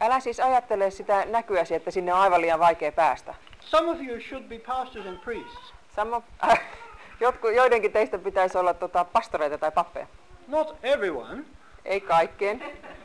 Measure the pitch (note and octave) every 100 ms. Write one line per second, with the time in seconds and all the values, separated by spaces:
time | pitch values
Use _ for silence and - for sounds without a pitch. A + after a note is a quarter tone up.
0 | A3 C4 C4 A3+ C4 B3+ A#3+ G#3 G3 F#3+
1 | G3 G3 F3+ A3+ A3+ F#3 E3+ E3 F3 F#3+
2 | F3+ F3+ G3 F3 E3 D#3+ E3+ E3 D3+ E3+
3 | D3+ B2+ - - - - - D#4+ E4+ C#4
4 | C4 A#3 - C4+ G#3+ A3+ B3 B3+ B3+ A3
5 | F#3+ F#3 B3 G#3+ - - - - - -
6 | A3 A#3 - - D4+ - - - - -
7 | - - A#3+ B3 A3+ A#3 B3+ A#3 G3+ G#3+
8 | G#3+ G3 F#3+ F#3+ F#3 F#3 F3+ E3+ F3+ F3+
9 | F3 A3+ - D#3+ D3 D3 D#3 E3 - C3
10 | C3 - - - - D4+ D4+ - A#3+ C#4
11 | G3 C3+ A2 A3 - - - - - G3
12 | G3 E3 D#3+ - G3+ B3 D4 - - -